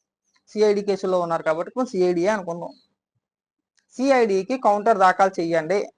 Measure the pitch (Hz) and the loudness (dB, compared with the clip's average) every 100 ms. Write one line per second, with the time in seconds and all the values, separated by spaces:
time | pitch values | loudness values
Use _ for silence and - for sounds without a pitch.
0 | _ _ _ _ _ 214 214 202 202 190 | _ _ _ _ _ 0 2 2 -2 -4
1 | 190 185 170 165 156 160 175 247 254 185 | -2 -2 0 -2 -2 -2 -4 -6 -6 0
2 | 180 175 185 214 180 170 165 - _ _ | 0 2 0 -2 -6 -10 -12 -16 _ _
3 | _ _ _ _ _ _ _ _ _ - | _ _ _ _ _ _ _ _ _ -4
4 | 269 254 226 190 190 254 226 208 214 202 | 2 2 2 0 -2 -2 0 0 2 4
5 | 185 185 190 190 170 165 156 196 - | 4 4 0 0 -2 -2 0 -2 -4